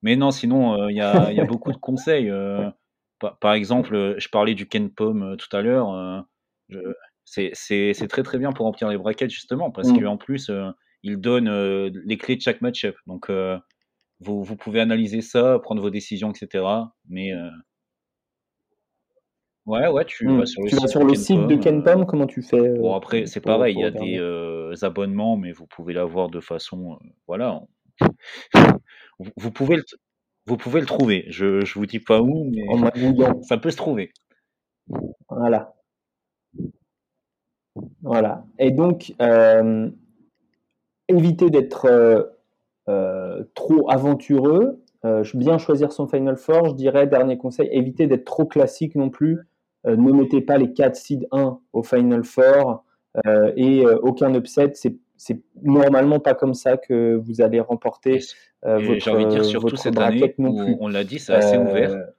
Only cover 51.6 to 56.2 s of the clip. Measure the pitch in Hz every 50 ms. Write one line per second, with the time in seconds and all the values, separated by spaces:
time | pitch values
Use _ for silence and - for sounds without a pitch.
51.6 | _ _ _ 117 117 - - 123 123 123 120 117 117 - - - 127 131 139 143
52.6 | 139 131 113 113 _ _ _ _ _ _ _ - 110 110 107 107 107 107 - -
53.6 | 127 131 135 135 131 120 113 110 - 131 123 - 151 135 131 127 120 - - -
54.6 | 143 143 143 - - 120 113 - _ _ _ _ - - 113 120 _ _ _ -
55.6 | - 147 139 143 143 139 139 131 135 143 147 151